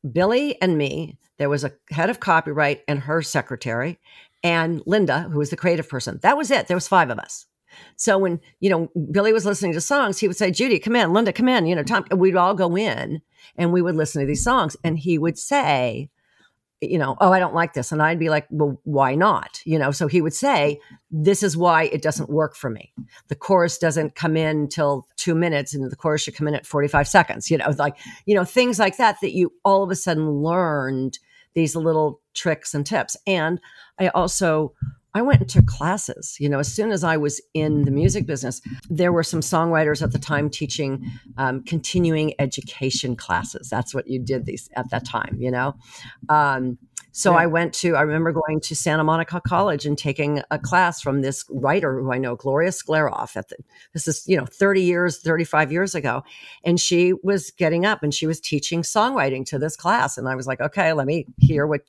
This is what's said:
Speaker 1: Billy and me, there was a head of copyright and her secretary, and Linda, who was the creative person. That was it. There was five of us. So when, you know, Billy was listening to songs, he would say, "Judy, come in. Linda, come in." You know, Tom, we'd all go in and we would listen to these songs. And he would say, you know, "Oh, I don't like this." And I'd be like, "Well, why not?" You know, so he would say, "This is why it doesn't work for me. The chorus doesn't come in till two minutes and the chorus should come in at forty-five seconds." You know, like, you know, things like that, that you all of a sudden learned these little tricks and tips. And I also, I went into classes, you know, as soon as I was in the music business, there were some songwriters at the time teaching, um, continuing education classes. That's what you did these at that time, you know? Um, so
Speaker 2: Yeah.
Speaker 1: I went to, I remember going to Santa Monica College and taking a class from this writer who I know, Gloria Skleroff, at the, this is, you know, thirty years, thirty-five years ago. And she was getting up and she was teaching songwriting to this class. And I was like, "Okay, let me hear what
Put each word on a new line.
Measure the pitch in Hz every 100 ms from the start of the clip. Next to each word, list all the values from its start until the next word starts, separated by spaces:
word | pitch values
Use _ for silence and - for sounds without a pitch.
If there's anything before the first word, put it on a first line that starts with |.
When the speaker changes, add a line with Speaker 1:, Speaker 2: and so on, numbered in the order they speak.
| 143
Speaker 1:
Billy | 147 190 247 294 -
and | 185 156
me, | 143 143 156 - _ _
there | 143
was | 143
a | 143 - _
head | 151 175
of | 240
copyright | 196 160 156 147 147 143 -
and | 143
her | 135 160
secretary, | 147 147 - 120 127 113 143 170 _ - _ _
and | 170 165 165 165 -
Linda, | 208 170 147 170
who | 147
was | 143
the | 165
creative | 180 170 156
person. | 131 - -
That | 196 285
was | 240
it. | 254 -
There | 175
was | -
five | 185 143
of | 110
us. | - - - _ _ - - -
So | - 196
when, | 190 170 _ _
you | 190
know, | 170 170 - 147
Billy | 196 214
was | 220
listening | 196 202 190
to | 160
songs, | - 285 233 185
he | 202
would | 175
say, | 202
"Judy, | - 254 277
come | 214 240
in. | 180
Linda, | 196 220
come | 196 254
in." | 247 165
You | 175
know, |
Tom, | 147 165 190
we'd | 190 190 180
all | 180
go | 196 180 175
in | 214 113 - 156 _ _ - -
and | 170
we | 180
would | 175 160
listen | 151 151
to | 139
these | 151
songs. | 240 254 160 -
And | 170 160
he | 156 160
would | 165 -
say, | - 285 156 135 123 117 139 _ _ _ _ _ _ _
you | - 170
know, | 135 127
"Oh, | 185
I | 190
don't | 175
like | 165 170
this." | 139 120
And | 156
I'd | 156 170
be | 160
like, | 151 -
"Well, | 151 147 131
why | - 139 135
not?" | 143 202 127 - -
You | - 160
know, | 139
so | 139 151
he | 180
would | 156
say, | - 277 214 147 147 - - _
"This | 156 156 196
is | 202 156
why | 175 160
it | 165 147
doesn't | 156 147 147
work | 147 151 -
for | 127
me. | 107 - - - - _
The | 143
chorus | - 185 170 -
doesn't | 165 151 151 -
come | 170 160
in | 156 156 143
till | - 147 139 - -
two | 180
minutes | 165 170 147 139
and | 147 131
the | -
chorus | 160 151
should | -
come | - 151
in |
at | 143 -
forty-five | 147 143 147 143
seconds." | 196 160 - -
You | 160
know, | - 143
like, | 147 - - - -
you |
know, | 202
things | 180 254 247 196
like | 196 -
that, | 226 196
that | 185
you | 185 175 _
all | 196 196
of | 190
a | 160
sudden | 185 156 156
learned | 143 156 180 170 147 131 131 131 - _ _ _
these | 165 165 165
little | 160 156 151 147 _
tricks | - 170 151 -
and | 147 143
tips. | 208 - - -
And | 185 160 175 - - - -
I | 185
also, | - 175 - 180 156 151 _ - - _
I | 202
went | 254 277
into | - -
classes, | - - 156 202 - - - -
you | 143
know, | 147
as | -
soon | - 214
as | 190
I | 170 160
was | 147 147 _
in | 160 156 147
the | 139
music | 139 185 202
business, | 117 135 127 - - 131 -
there | 160 180
were | 170
some | 160 170
songwriters | - 170 165 160 156 143
at | 151
the | 139
time | 147 147 147
teaching, | - 143 - 139 135 143 123 - 120
um, | 131 131
continuing | - 165 - 185 170 156 156 -
education | 139 - - - 131 - 127 117
classes. | - 90 - - 123
That's | 113 -
what | 135 -
you | 131
did | 123 127 -
these | - - 123
at | 123
that | 117
time, | - 113 - 104
you | 127
know? | 123 135 - - - - - -
Um, | 151 143 131 127 120 - - -
so | - 196
Speaker 2:
Yeah. | 170
Speaker 1:
I | 170
went | 165 170
to, | - 175 151
I |
remember | 151 156 165
going | 160 156 156
to | - 156
Santa | 170 156
Monica | 156 165 165 175
College | - 175 196 147
and | 147 147
taking | 147 135 147 147 -
a | 151
class | - 180 180 -
from | 143 139
this | 135 135 -
writer | 135 135 185 160 131
who | 131
I | 127
know, | 131 120
Gloria | 135 139 175
Skleroff, | 180 - 156 147 - - -
at | -
the, | - - _ -
this | 160 -
is, | 151 -
you | 180
know, | 120
thirty | - 196 190
years, | 180 175 175 -
thirty-five | 165 165 165 156 147
years | 165 196 170
ago. | 139 123 - - - -
And | 170 170
she | - 170 180 185
was | 190 196 -
getting | _ 160 170
up | 196 214
and | 147
she | 139 160
was | 160
teaching | - 147 - 170
songwriting | - - 233 262 139 131 131
to | 139
this | 156 -
class. | 170 233 135 -
And | 127
I | 131
was | 131
like, | 131
"Okay, | 139 - 160
let | 156 135
me | 165 - -
hear | - 151 151
what | 147